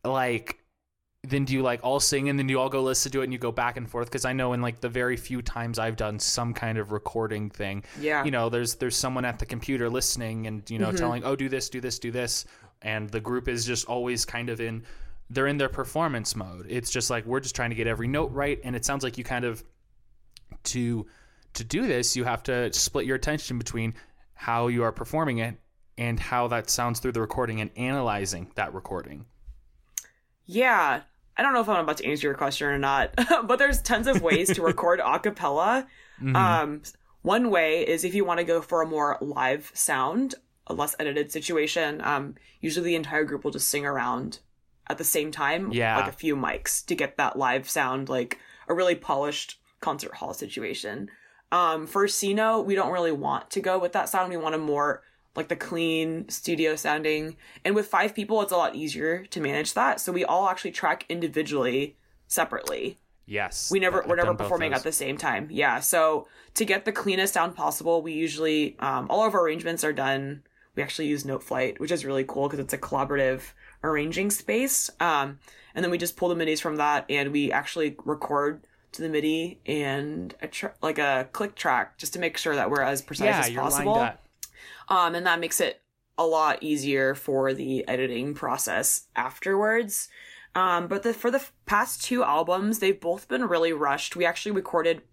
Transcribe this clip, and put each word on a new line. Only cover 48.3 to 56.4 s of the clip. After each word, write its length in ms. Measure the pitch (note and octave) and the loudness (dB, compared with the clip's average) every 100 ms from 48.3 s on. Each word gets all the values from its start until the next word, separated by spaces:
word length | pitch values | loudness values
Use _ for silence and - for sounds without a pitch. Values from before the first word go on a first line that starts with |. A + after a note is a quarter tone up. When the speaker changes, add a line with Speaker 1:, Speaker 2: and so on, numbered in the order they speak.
| - - - - | -6 -12 -16 -2
Speaker 2:
a 60 | |
really 200 | E3+ F3+ | 2 4
polished 640 | E3+ - C#3 D3 D3 - - _ _ | 2 0 0 0 -4 -8 -14 _ _
concert 340 | - C#3+ - | -4 -4 -8
hall 180 | - - | -8 -8
situation. 800 | - - - A2 - G#2+ G#2+ - - - _ _ | -8 -8 -6 -6 -6 -6 -8 -10 -14 -20 _ _
Um, 340 | F3 E3+ D#3+ D#3 | 4 4 2 0
for 200 | G3+ G3+ | 2 2
C 240 | - G3 | 2 2
Note, 280 | G#3 A3 A3+ G3+ | 4 4 4 2
we 80 | F#3+ | 2
don't 160 | D3 | 2
really 200 | F3+ E3+ | 2 2
want 380 | C#3+ C#3+ C3+ - | 0 -2 -2 -2
to 100 | G3 | -2
go 180 | F#3 F#3 | 0 2
with 140 | F3 | 2
that 160 | G3 - | 0 0
sound. 220 | F#3+ F3+ | 0 0
We 60 | E3+ | -2
want 180 | D#3+ | -2
a 40 | D#3+ | -2
more, 440 | D3+ D3 D3 - _ _ _ | 0 2 2 0 _ _ _
like, 140 | - D#3 | -8 -4
the 80 | E3+ | -4
clean 720 | - E3+ E3 D#3+ D#3+ D#3+ - | -4 -2 0 0 0 -4 -6
studio 480 | - | -6